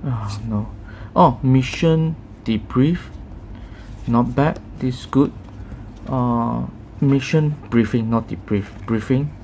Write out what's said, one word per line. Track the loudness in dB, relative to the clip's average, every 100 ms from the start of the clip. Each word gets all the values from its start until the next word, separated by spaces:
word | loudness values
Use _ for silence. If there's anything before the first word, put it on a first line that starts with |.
| -2
Oh, | -4 -4 -6 -2
no. | -2 -2 -10 -14 -14 -4 4
Oh, | 4 6
mission | 4 4 4 2 4 4 2 -2 -12 -10
debrief. | -2 -2 0 2 4 2 -6 -14 -14 -16 -14 -14 -14 -16 -16 -8 2
Not | 2 4 2
bad. | 2 0 -10 -4
This | -4 -4
is | 0
good. | 2 2 0 -16 -16 -14 -14 -14 -14 -4
Uh, | 0 2 2 0 -2 -4 -10 -18 0
mission | 2 4 4 2 2 -2 0
briefing, | 2 4 2 2
not | 0 -2
debrief. | -10 -2 -2 -2 -10 -2
Briefing. | -2 2 0 0 -6